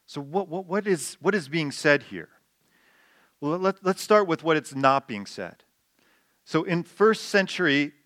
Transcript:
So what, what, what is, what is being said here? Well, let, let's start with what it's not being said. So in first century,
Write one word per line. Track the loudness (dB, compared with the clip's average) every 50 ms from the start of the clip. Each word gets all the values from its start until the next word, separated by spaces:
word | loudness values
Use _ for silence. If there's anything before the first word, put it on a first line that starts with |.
| _
So | _ -12 -12
what, | -12 -4 -4 -4 -4 -4
what, | -6 -10 -8
what | -4 -6 -4 0 0
is, | -2 -2 -2 -8 -12 -2
what | -2 0 0
is | 0 -2 -4
being | -4 -4 -4 -4
said | -6 0 4 4 4 4 2
here? | -4 -12 -14 -14 -14 _ _ _ _ _ _ _ _ _ _ _ _ _ _ _ _ _ _ _ _ _ _
Well, | -4 -4 -4 0
let, | 0 -2 -2 0 -2
let's | -2 -2 -2 2
start | 4 4 4 6
with | 4 -2 -2 0
what | 0 0
it's | 0 0 -4 -6
not | 2 4 4 4 4 0
being | -4 -8 -10 -10
said. | -10 -10 -10 -10 -12 -12 _ _ _ _ _ _ _ _ _ _ _ _ _ _ _ _ _ _
So | -4 -4 -4 -2
in | 0 -4 -4 -4
first | -8 -2 2 2 2 2 2 -4
century, | 0 0 0 0 0 -2 -2 0 2 2 2 0 -2 -6 _ _